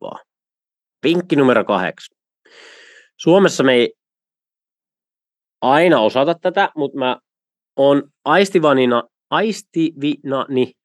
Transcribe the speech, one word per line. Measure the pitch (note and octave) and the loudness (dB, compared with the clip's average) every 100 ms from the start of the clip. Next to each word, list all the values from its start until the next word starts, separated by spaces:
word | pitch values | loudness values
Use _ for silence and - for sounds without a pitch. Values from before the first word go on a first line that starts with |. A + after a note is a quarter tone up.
vaan. | G1+ - _ _ _ _ _ _ _ _ | -16 -16 _ _ _ _ _ _ _ _
Vinkki | C#3 F3 F3+ C#3+ | -2 -2 -2 0
numero | C3+ A2+ | 2 2
kahdeksan. | G2 G2 F2+ - - _ _ _ _ - - - - - _ - | 0 -2 -4 -8 -18 _ _ _ _ -20 -20 -20 -20 -20 _ -6
Suomessa | - F#3+ F3+ - | 2 4 2 2
me | C3 | 2
ei | B2 A#2+ - _ _ _ _ _ _ _ _ _ _ _ _ _ _ _ - | 2 0 -4 _ _ _ _ _ _ _ _ _ _ _ _ _ _ _ -6
aina | B2 D3 F3 C#3 | 0 2 2 2
osata | G#2+ A#2+ C#3+ | 2 0 -2
tätä, | E3 F#3 F#3 G3 D#3 | -2 -4 -2 -4 -4
mut | C#3 | -8
mä | C3+ B2+ A#2+ _ _ _ _ _ - | -6 -6 -6 _ _ _ _ _ 0
oon | C#3 C#3+ C#3 _ | 2 2 -2 _
aistivanina, | C#3 E3 G3 F#3+ D#3 C3 B2 A#2+ - _ - | 0 0 2 0 2 2 2 0 -4 _ -8
aistivinani, | D3+ A3 F#3 - E3 D#3+ C#3 D3 - C3+ C3+ B2 C3 B2 _ | -4 -4 -6 -8 -6 -4 -4 -8 -6 -6 -6 -4 -4 -4 _